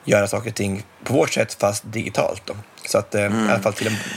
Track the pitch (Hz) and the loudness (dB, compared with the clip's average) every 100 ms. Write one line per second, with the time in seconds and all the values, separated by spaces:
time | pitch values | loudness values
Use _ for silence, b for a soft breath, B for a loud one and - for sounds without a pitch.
0 | - 104 101 110 120 117 101 95 - - | 2 4 4 0 -4 -2 -2 -2 -8 -12
1 | - 135 156 - 110 - 101 107 - 110 | 0 2 2 2 -2 0 0 0 -6 -6
2 | - - 76 - - 104 - - - 113 | -4 0 0 -2 -8 -12 -12 -14 0 0
3 | 101 107 104 110 107 98 104 104 107 107 | 0 0 0 2 2 2 0 0 -2 -2
4 | - | -6